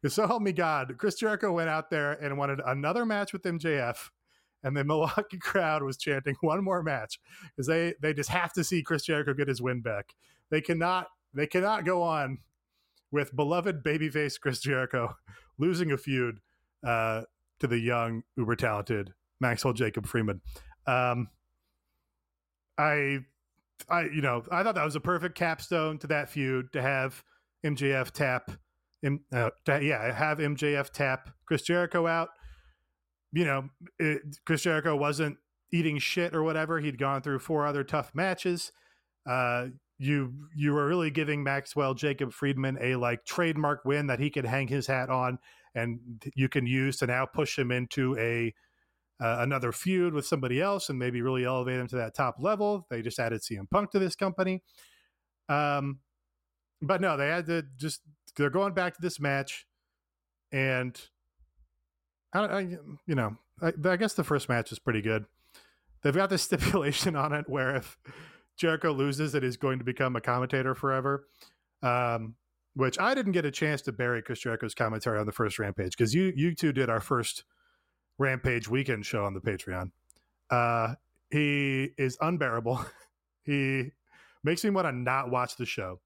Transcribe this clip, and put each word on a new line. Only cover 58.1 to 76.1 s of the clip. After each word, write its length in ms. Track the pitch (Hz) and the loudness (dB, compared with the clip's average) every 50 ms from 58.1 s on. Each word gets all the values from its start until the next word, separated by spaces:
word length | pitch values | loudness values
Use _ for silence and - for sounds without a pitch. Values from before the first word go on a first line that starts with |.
| - _ _ - _ | -20 _ _ -18 _
they're 140 | - 143 143 | 2 2 4
going 240 | 135 185 196 202 175 | 4 2 0 2 2
back 220 | 190 180 180 - | 0 0 -2 -2
to 60 | - | -4
this 180 | 170 180 - - | -6 -6 -4 0
match, 480 | 143 143 139 139 139 - - - - _ _ _ _ _ _ _ _ _ _ _ _ _ _ _ _ _ | 0 2 2 2 0 -4 -8 -12 -14 _ _ _ _ _ _ _ _ _ _ _ _ _ _ _ _ _
and 480 | - 135 135 135 131 127 127 127 120 - - - _ _ _ _ _ _ - _ _ _ - _ _ _ _ _ _ _ _ _ _ _ _ _ - | 0 0 2 2 2 0 0 -4 -6 -10 -20 -20 _ _ _ _ _ _ -20 _ _ _ -20 _ _ _ _ _ _ _ _ _ _ _ _ _ -2
I, 60 | 185 | 0
I, 200 | 208 202 - 196 190 180 175 170 143 147 147 147 _ | 0 0 0 -2 -4 -4 -8 -10 -12 -16 -16 -14 _
you 100 | - 156 | -2 0
know, 220 | 135 117 107 113 - _ _ _ - | 2 2 0 -2 -8 _ _ _ -2
I, 100 | - 165 165 156 147 | -2 -2 0 2 2
I 100 | 185 185 | 2 2
guess 200 | 175 220 214 - | 2 2 0 0
the 80 | - 160 | -2 0
first 260 | - 151 139 - - | 2 0 0 2 2
match 220 | 123 117 113 - | 0 0 0 -2
is 80 | - - | -8 -6
pretty 220 | _ - 117 107 | _ 0 0 0
good. 240 | 101 110 110 110 104 - _ _ _ _ _ - - _ _ _ _ _ - - | 2 2 0 0 0 -4 _ _ _ _ _ -20 -20 _ _ _ _ _ -20 -2
They've 140 | - 147 139 | 0 2 4
got 160 | 175 196 190 | 4 2 2
this 100 | 196 175 | 2 0
<laughs> 0 | |
stipulation 760 | - - 185 - - - - 190 147 143 147 - - 190 160 | 0 0 0 2 2 2 2 2 2 2 0 2 0 0 2
on 160 | 143 139 151 | 2 0 0
it 160 | 147 147 147 - | 0 -2 -2 -2
where 280 | 135 143 131 131 139 | 0 0 2 2 2
if 220 | 131 - - - _ _ - - - - - - - _ _ _ - | 0 -2 -4 -18 _ _ -20 -18 -18 -18 -20 -20 -20 _ _ _ 0
Jericho 340 | - 165 160 160 - 165 | 2 2 2 4 2 2
loses, 440 | 147 131 135 143 139 135 156 151 131 | 2 4 2 2 2 0 -2 0 0
it 80 | 147 127 | 0 0
is 120 | 127 123 | 0 -2
going 240 | - - 135 131 131 | 0 0 0 0 0
to 60 | 120 | -2
become 300 | 127 123 - 139 131 127 | -4 0 0 0 2 2
a 60 | 117 | 0
commentator 540 | - - 123 123 127 127 - 131 131 131 131 | 0 0 2 2 2 0 0 0 2 0 -2
forever, 520 | - - 139 135 131 127 139 139 139 139 _ _ _ - - _ _ _ _ _ _ - | 0 0 0 0 2 0 0 -2 -2 -4 _ _ _ -20 -20 _ _ _ _ _ _ 0
um, 520 | 127 120 123 123 120 117 117 113 110 117 _ _ _ _ _ _ _ _ | 2 2 2 2 2 0 -2 -4 -6 -10 _ _ _ _ _ _ _ _
which 260 | 135 131 131 - - | 0 0 0 2 2
I 140 | 185 233 269 | 2 2 2
didn't 180 | 269 240 202 | 2 0 2
get 140 | 185 180 156 | 2 2 0
a 60 | 147 | 0
chance 320 | 139 - 160 151 151 139 - | -2 0 0 0 0 -2 -4
to 80 | - | -6
bury 300 | 117 98 123 123 123 117 | -4 -2 0 0 0 -2
Chris 180 | 107 - 123 - | -2 -6 -8 -4
Jericho's 340 | - 120 113 110 - 110 - | -2 -4 -4 -2 -4 -6 -2
commentary 460 | - 123 110 110 110 - 123 110 107 | -2 0 0 0 -2 -2 0 0 0
on 60 | 107 | 0
the 60 | 107 | -2
first 280 | 101 - 120 104 - - | 0 0 -2 -2 0 -2
Rampage, 360 | 107 101 98 - 98 92 - | -4 -4 -2 -2 -4 -4 0
'cause 180 | - 120 110 | 0 2 4